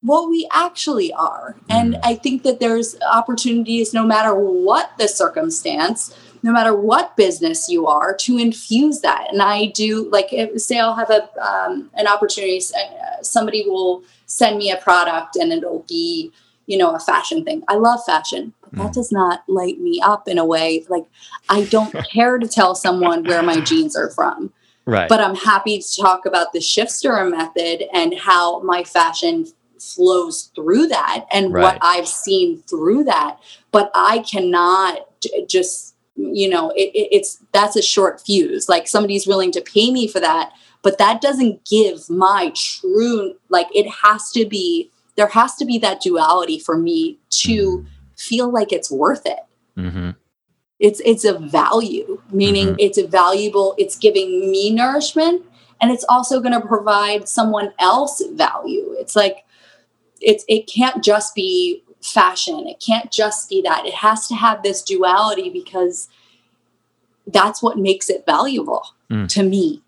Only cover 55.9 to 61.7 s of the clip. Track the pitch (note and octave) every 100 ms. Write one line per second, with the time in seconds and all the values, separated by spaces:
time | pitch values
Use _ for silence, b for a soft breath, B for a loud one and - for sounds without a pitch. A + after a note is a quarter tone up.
55.9 | B3 - B3 B3 C4 B3 A#3+ A#3 A3 G#3
56.9 | G3+ G#3 G#3 G#3 - A3 G#3 G3+ - F3+
57.9 | A#3 C#4+ - F3+ D#3 - - - - -
58.9 | - - G#3 G3+ F#3+ _ b b b b
59.9 | _ _ _ - G#3+ - G#3+ - G#3+ B3+
60.9 | - - G#3 G#3 - F#3 F3+ F3+